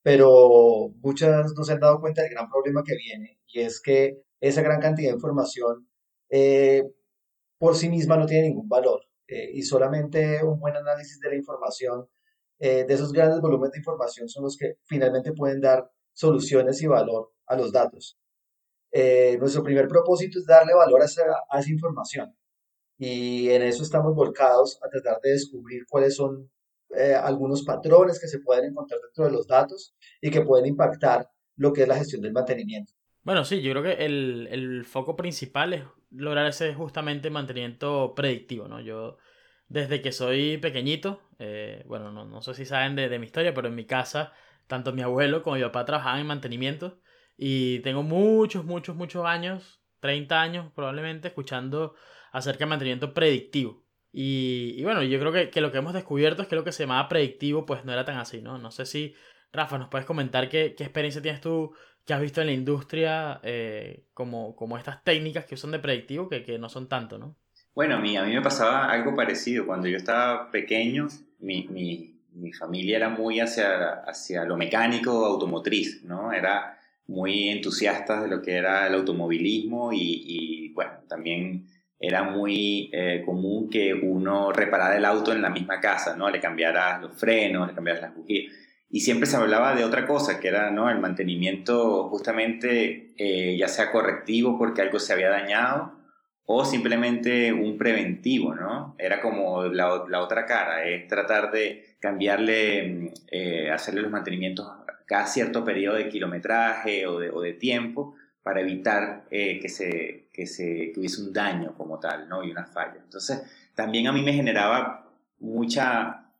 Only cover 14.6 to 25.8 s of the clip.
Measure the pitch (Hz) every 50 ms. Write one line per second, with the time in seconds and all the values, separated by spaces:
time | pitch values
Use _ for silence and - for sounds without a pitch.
14.6 | 139 120 - _ _ _ 156 139 131 127 127 127 127 160 156 151 143 139 139 139
15.6 | 135 131 131 127 - - _ _ _ _ _ - - 156 147 139 - - 143 127
16.6 | 127 131 135 - 160 156 135 117 107 117 113 110 110 _ _ _ _ - 127 131
17.6 | 120 107 - 127 117 120 - - - - _ _ _ _ _ _ _ _ _ _
18.6 | _ _ _ _ _ _ - 135 131 127 127 127 123 123 123 120 131 139 139 151
19.6 | 143 139 139 139 135 139 147 170 170 180 180 170 185 185 - 180 - 160 160 160
20.6 | 165 170 175 175 165 - - 175 - - - 170 165 160 - - - - 139 143
21.6 | 139 151 156 156 165 170 151 123 113 - - 139 113 - _ _ _ _ _ _
22.6 | _ _ _ _ _ _ _ _ 131 127 123 123 123 123 123 123 123 123 123 123
23.6 | 123 120 120 151 156 151 - 156 151 156 156 151 139 - - - 135 127 123 127
24.6 | 139 135 - _ - - - 135 - 120 110 110 - 139 139 139 139 139 135 120
25.6 | 117 120 127 123